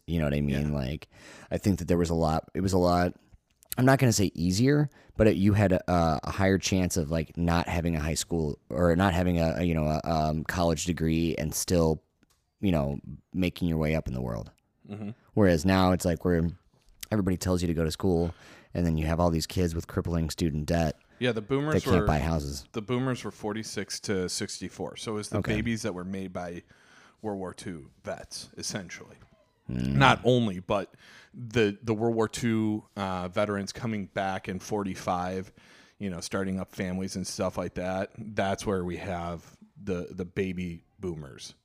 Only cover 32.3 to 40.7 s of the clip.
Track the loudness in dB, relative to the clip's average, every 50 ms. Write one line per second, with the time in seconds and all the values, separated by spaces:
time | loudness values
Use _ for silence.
32.3 | -2 -2 0 0 2 2 2 0 0 -2 -6 _ -8 -6 -4 -4 -4 -4 -6 -4
33.3 | 0 0 0 0 0 -2 -4 -6 -8 -8 -6 -6 -4 -6 -6 -6 -4 -4 -2 -2
34.3 | -4 -6 -6 -8 -8 -8 -6 -4 -4 -2 -2 -4 -6 -6 -2 -2 -2 -2 -2 -4
35.3 | -4 -6 -8 -10 -14 _ -20 -20 -20 -20 -20 _ _ -10 -8 -8 -6 -8 -8 -4
36.3 | -4 -2 -2 -2 -4 -4 -6 -8 -8 -6 -6 -4 -4 -4 -6 -6 -6 -6 -8 -6
37.3 | -4 -4 -4 -2 -2 -4 -6 -6 -6 -6 -4 -4 -2 -4 -4 -6 -8 -12 -14 -8
38.3 | -4 -2 -2 -2 -2 -2 -2 -2 -2 -2 -2 -4 -6 -6 -6 -6 -6 -6 -6 -6
39.3 | -8 -10 -12 -16 -20 -20 -20 -20 _ -10 -6 -6 -6 -6 -6 -8 -8 -10 -10 -6
40.3 | -4 -4 -4 -4 -4 -6 -6 -8